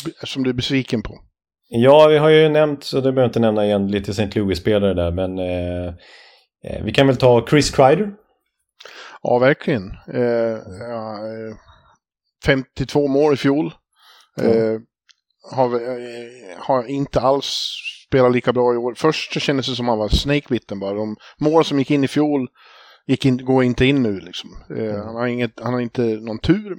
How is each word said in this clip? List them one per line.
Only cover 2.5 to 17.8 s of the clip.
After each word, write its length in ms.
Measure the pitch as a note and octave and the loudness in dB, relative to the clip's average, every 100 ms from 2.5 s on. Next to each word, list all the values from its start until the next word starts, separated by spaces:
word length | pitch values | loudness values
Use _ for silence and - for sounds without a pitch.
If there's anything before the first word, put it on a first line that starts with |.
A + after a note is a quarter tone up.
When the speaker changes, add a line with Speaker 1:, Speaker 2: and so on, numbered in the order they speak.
| D3+ D3+ C#3+ | 4 2 0
Speaker 2:
så 120 | - C#3 | -4 -2
det 60 | |
behöver 180 | C3 C3 | 0 2
jag 80 | B2 | 2
inte 120 | B2 | 2
nämna 240 | A2+ G#2+ G#2 | 2 2 2
igen, 220 | G2+ G2 | 2 0
lite 260 | G2+ G2 | -2 -4
Saint 220 | G2+ G2 A2+ | -4 -2 0
Louis-spelare 580 | G2+ E2+ G#2 G#2 G2+ | 0 0 0 2 2
där, 160 | F2 F2 | 0 -2
men, 280 | F2 F#2 F#2 | -2 -4 -4
eh, 480 | F2+ F2+ F2 F2+ F2 F2 - - - _ _ _ | -4 -4 -4 -6 -8 -10 -20 -20 -20 _ _ _
eh, 200 | - - | -12 -8
vi 80 | G#2 | -4
kan 140 | G#2+ C3+ | 2 2
väl 100 | B2 | 4
ta 300 | B2+ A#2+ A2+ | 4 4 4
Chris 200 | D3+ C#3 | 2 2
Kreider. 400 | - C3 D#3+ G#3 - _ _ _ _ _ _ - - - - | 4 6 6 0 -8 _ _ _ _ _ _ -20 -20 -20 -10
Speaker 1:
Ja, 160 | - A#2+ | -2 2
verkligen. 440 | B2+ D#3 - C3 F#2 - - | 2 2 -2 -4 -4 -14 -10
Eh, 440 | B2+ A#2+ A#2 A2+ A2 A2 G2 A#2+ | -4 0 0 -2 -4 -12 -16 -12
ja, 260 | A#2 A2 G#2 | -10 -10 -10
eh, 380 | A2 A2 A2 G#2+ _ _ _ _ _ _ _ _ - | -12 -12 -14 -16 _ _ _ _ _ _ _ _ -2
femtiotvå 640 | C3+ B2+ - B2+ D3 C#3+ | -2 -2 -10 -4 0 0
mål 240 | C3+ D3+ | 2 2
i 20 | C3+ | 2
fjol. 360 | C#3 C#3 E3 - _ _ _ _ _ - | 0 0 -2 -8 _ _ _ _ _ -4
Speaker 2:
Ja. 60 | |
Speaker 1:
Eh, 360 | A2+ A2+ A2 A2 - _ _ _ _ _ - | 0 2 0 -4 -8 _ _ _ _ _ -12
har, 220 | B2 B2+ | -2 0
eh, 840 | A#2+ A#2+ B2 A#2+ A#2+ A#2+ B2 F#2+ E2+ | 0 -4 -8 -10 -14 -16 -18 -20 -16
har 280 | - C3 A#2+ | -2 -2 -2
inte 340 | C#3 C#3 C3+ | -6 -2 0
alls 460 | B2 C#3 - - - - | 0 0 -2 -8 -8 -10